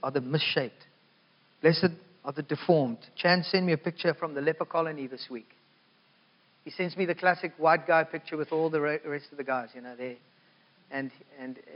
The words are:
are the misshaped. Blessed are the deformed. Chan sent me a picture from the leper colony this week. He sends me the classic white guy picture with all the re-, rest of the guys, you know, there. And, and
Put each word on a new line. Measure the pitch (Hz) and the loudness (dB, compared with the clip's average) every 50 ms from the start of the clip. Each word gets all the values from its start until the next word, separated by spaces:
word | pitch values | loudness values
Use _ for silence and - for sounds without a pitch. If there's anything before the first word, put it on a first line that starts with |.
are | - 135 | -6 -4
the | 135 139 | -2 -2
misshaped. | 127 127 156 147 - - - 151 131 110 - - - _ _ _ _ _ _ _ _ _ _ _ _ _ _ _ | -2 -2 -2 0 0 0 0 -2 -2 -4 -6 -14 -20 _ _ _ _ _ _ _ _ _ _ _ _ _ _ _
Blessed | - 160 160 - 190 175 165 - - _ _ _ - | 4 4 4 4 2 0 0 -4 -14 _ _ _ -12
are | 143 | -10
the | 139 156 147 | -8 -8 -6
deformed. | - 151 - - - 170 151 135 120 117 - - - _ | -6 -6 0 4 4 4 4 4 2 -2 -6 -10 -14 _
Chan | - - 175 180 180 160 | 0 2 4 4 2 2
sent | - - 190 185 | 2 2 2 4
me | 175 160 | 2 2
a | |
picture | 151 - 175 160 - - 170 156 | 2 0 -4 -4 0 0 0 0
from | - 170 156 143 | 0 -4 -6 -4
the | 139 | -2
leper | 143 156 160 - 170 | 0 0 0 0 -2
colony | - - 165 165 160 151 147 135 | -2 -2 -2 -2 -2 -4 -8 -8
this | 127 131 123 - - | -10 -10 -12 -12 -12
week. | 127 113 - _ _ _ _ _ _ _ _ _ _ _ _ _ _ _ _ _ _ _ _ _ _ _ - | -14 -14 -14 _ _ _ _ _ _ _ _ _ _ _ _ _ _ _ _ _ _ _ _ _ _ _ -20
He | 156 | -12
sends | - - 185 170 - | -6 -6 -6 -4 -2
me | 185 190 | -2 -2
the | 175 165 | 0 0
classic | - 185 185 175 - 190 160 - | 2 2 2 2 2 -2 -8 -2
white | - 156 160 165 165 165 | 2 4 6 6 4 4
guy | 175 165 165 156 | 4 4 4 4
picture | - - 151 - - 165 | 2 -4 -10 -8 -6 -6
with | 156 147 - | -6 -4 -2
all | 165 156 160 160 | 0 0 0 2
the | 160 151 | 0 0
re-, | 147 151 151 156 - | 0 0 -2 -4 -4
rest | 156 143 143 - - | -6 -8 -8 -10 -10
of | 147 | -12
the | 143 127 | -8 -4
guys, | 135 131 127 117 113 - | -4 -4 -4 -4 -8 -14
you | 127 | -16
know, | 123 123 123 | -16 -14 -12
there. | 123 127 127 120 - _ _ _ _ _ _ _ _ _ _ _ _ _ - | -10 -10 -10 -10 -12 _ _ _ _ _ _ _ _ _ _ _ _ _ -8
And, | 135 139 139 131 - - 135 _ 147 139 | -6 -6 -6 -6 -8 -14 -20 _ -18 -14
and | 127 131 127 - - - 151 | -12 -12 -12 -14 -16 -18 -18